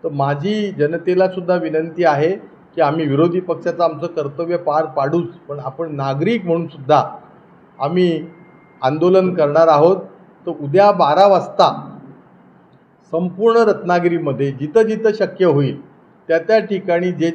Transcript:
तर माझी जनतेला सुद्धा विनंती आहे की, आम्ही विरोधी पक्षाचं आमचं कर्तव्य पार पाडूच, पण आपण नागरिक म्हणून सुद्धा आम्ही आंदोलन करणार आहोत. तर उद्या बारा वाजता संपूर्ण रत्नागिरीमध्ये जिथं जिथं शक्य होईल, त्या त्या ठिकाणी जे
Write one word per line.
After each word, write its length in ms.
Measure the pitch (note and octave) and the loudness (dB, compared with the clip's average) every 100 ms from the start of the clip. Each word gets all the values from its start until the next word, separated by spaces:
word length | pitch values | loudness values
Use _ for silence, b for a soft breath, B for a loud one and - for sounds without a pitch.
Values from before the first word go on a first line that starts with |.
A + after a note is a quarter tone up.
तर 60 | E3 | -8
माझी 600 | D3 C#3 C#3+ F3+ G#3+ G#3 | -4 -2 -2 -2 -2 -4
जनतेला 560 | C#3+ D3 E3 F3 F3+ F#3 | -2 -2 -2 0 2 0
सुद्धा 280 | F#3 F3 F3 | -2 -2 -2
विनंती 480 | D#3+ D#3 E3 E3 | -2 -4 -4 0
आहे 280 | E3+ C#3+ D#3 G3+ - - _ - | 0 2 0 -2 -10 -20 _ -2
की, 60 | |
आम्ही 260 | D3 D#3 D#3 | 0 0 0
विरोधी 320 | C#3 E3+ F3+ | 2 2 0
पक्षाचं 440 | F3+ E3 F3 E3 | -4 -6 -4 -2
आमचं 240 | E3+ D3+ E3+ | -2 -2 -8
कर्तव्य 500 | D#3+ C#3 C#3 E3+ F3 | -6 -6 -6 -4 -2
पार 280 | E3 D3 D#3 | 0 -2 -2
पाडूच, 420 | C#3+ C#3 E3+ - - - | -2 -2 -2 -4 -12 -14
पण 100 | C#3+ | -12
आपण 360 | C3 C3+ E3 C#3+ | -10 -8 -8 -6
नागरिक 500 | C3+ C#3 F3 A#3 F3 | -4 -2 -2 -2 -2
म्हणून 220 | E3+ D#3 | -4 -4
सुद्धा 360 | - C3 D3 A2+ - - - _ _ _ - | -12 2 2 2 -8 -20 -20 _ _ _ -8
आम्ही 460 | C#3 F3+ F3+ D#3 - - - - _ _ | -4 0 0 0 -8 -18 -20 -20 _ _
आंदोलन 520 | C3 D#3 F3 F#3+ F#3 | -2 0 2 4 2
करणार 340 | F3+ D3 D3+ E3 | 0 0 4 4
आहोत. 300 | D3 E3 F#3+ - - - _ - | 6 4 2 -6 -20 -20 _ -12
तर 60 | - | -10
उद्या 300 | C#3+ F3 G3+ | -2 4 4
बारा 360 | F#3+ D3 D#3+ G3+ | 4 2 4 4
वाजता 720 | F#3 - - D3+ B2+ - - - - _ _ _ _ _ _ _ _ _ | 4 0 2 2 0 -14 -18 -20 -20 _ _ _ _ _ _ _ _ _
संपूर्ण 460 | E3 F3+ F3+ A3+ A3+ | -4 -4 0 2 4
रत्नागिरीमध्ये 920 | A3 G3+ F3+ F3 F3 E3+ D3+ C3 C#3 | 2 0 0 0 2 0 -2 -2 -4
जिथं 300 | B2 D3 A3 | -4 -2 2
जिथं 300 | A3 A3 A3 | 2 2 0
शक्य 320 | G#3+ F#3+ - F3+ | 0 -4 2 2
होईल, 360 | C#3+ C3+ - - _ _ _ - | 4 0 -4 -14 _ _ _ -2
त्या 120 | E3 | -2
त्या 200 | E3 A3 | 2 2
ठिकाणी 520 | - F#3+ F#3+ F3 F3+ | 2 -6 0 0 0
जे 200 | D3 E3 | 0 -2